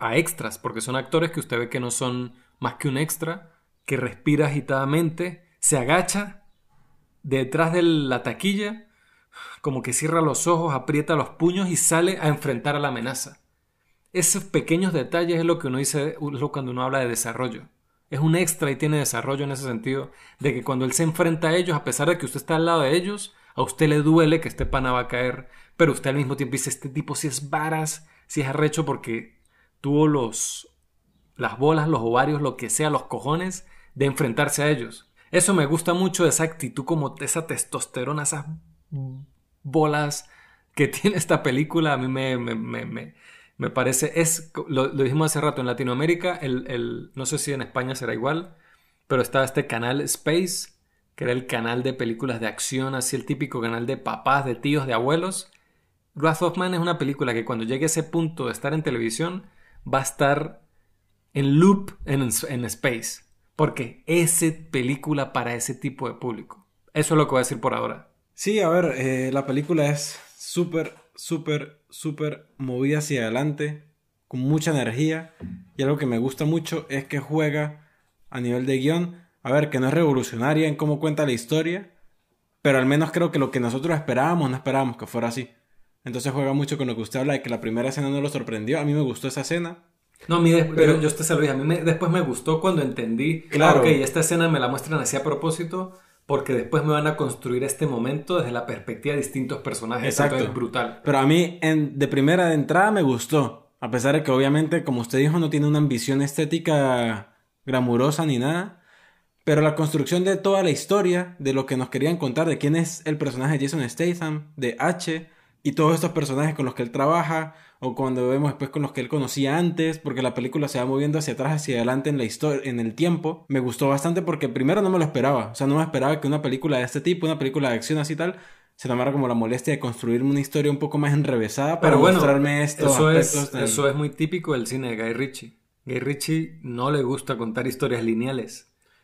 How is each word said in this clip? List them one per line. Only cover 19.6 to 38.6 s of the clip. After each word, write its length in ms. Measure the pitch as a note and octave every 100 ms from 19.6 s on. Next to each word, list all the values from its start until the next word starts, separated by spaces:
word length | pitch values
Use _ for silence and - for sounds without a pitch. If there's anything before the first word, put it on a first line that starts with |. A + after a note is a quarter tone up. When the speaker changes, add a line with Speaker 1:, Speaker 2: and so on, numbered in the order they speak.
Speaker 1:
sentido, 480 | C3+ A2+ C3 C3+ C3+ - - -
de 140 | C#3
que 100 | B2
cuando 220 | B2 B2+ C3
él 60 |
se 100 | B2+
enfrenta 460 | D#3+ E3 E3+ D#3+ D#3+
a 80 | F3
ellos, 200 | F3 D3
a 80 |
pesar 260 | C3 A#2+ D3
de 100 | F3
que 80 | B2+
usted 140 | C#3
está 160 | - D#3+
al 80 | E3+
lado 140 | E3
de 140 | C3+ E3+
ellos, 380 | F#3 G#3 - _ _ -
a 80 |
usted 240 | B2+ - D#3
le 160 | D3+
duele 360 | D3 E3 D#3 D#3+
que 100 | B2
este 180 | - B2
pana 240 | C3+ B2+
va 80 | B2
a 80 | A#2+
caer, 420 | B2 B2 B2 - - - -
pero 160 | D#3+
usted 180 | B2+ C#3
al 60 | C#3+
mismo 180 | C3 C3+
tiempo 140 | B2+
dice, 180 | B2+ C#3
"Este 200 | - C#3+
tipo 260 | C#3+ D3 C#3+
sí 120 | D#3
es 220 | B2+ C#3+
varas, 580 | D3+ D#3 D#3 D#3 - - _ -
sí 140 | D3+
es 60 | C3+
arrecho", 380 | D3 D3+ D#3 C#3+
porque 560 | B2 A#2 A2+ - _ _ _ _ _
tuvo 260 | C#3 D3 D#3
los, 600 | C#3+ A2+ - - - - _ _ _ _ _ _ -
las 220 | A#2 A2
bolas, 300 | D3 D#3+ D3+
los 140 | C#3
ovarios, 400 | A2+ A#2+ C#3+ D3
lo 140 | C#3+ -
que 140 | A2+
sea, 200 | - D3+
los 120 | C#3
cojones, 640 | - A#2 C3 E3 F#3 F#3 - - - C3
de 100 | C#3
enfrentarse 560 | C3 C3 A2+ C#3+ -
a 60 | D3+
ellos. 420 | C#3 A2+ - - _ _
Eso 220 | C#3 G3+ F#3
me 100 | C#3+
gusta 280 | D#3+ F3 F3
mucho, 320 | F#3 F3+ E3
esa 160 | -
actitud 420 | D#3+ - B2 - C3
como 300 | D#3+ C3+ -
esa 280 | C#3 E3 D#3+
testosterona, 760 | B2+ - C#3+ - - B2+ D3+
esas 220 | C#3+ D3+ D3 D#3+